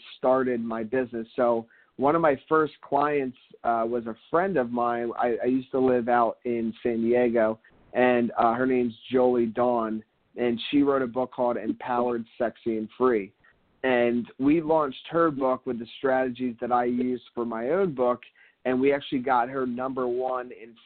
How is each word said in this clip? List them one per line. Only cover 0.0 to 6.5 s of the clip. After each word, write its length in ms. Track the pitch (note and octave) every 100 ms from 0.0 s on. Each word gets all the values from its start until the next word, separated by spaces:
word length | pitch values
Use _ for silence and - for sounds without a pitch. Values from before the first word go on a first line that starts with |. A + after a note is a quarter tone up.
| - -
started 460 | B2+ C3 B2+ B2
my 200 | A#2 A2+
business. 440 | A2 C3 B2 A#2 A2+ -
So 300 | A#2+ A#2 A2+ _ _ -
one 180 | C3+ E3
of 60 |
my 180 | E3 C3 -
first 240 | D#3+ D3+ -
clients, 560 | - D3 D3 D3 C3 B2 _ -
uh, 220 | A#2+ A#2 A2+
was 200 | A#2+ A2+
a 80 | A2 _
friend 280 | E3 F#3+ E3+
of 140 | A#2+
mine. 400 | A#2+ A#2+ A#2+ A#2 -
I, 180 | A#2+ A2
I 20 | A#2+
used 260 | C3 B2+
to 80 | C3+
live 300 | C3 B2 A#2
out 280 | A#2+ A#2 -
in 280 | B2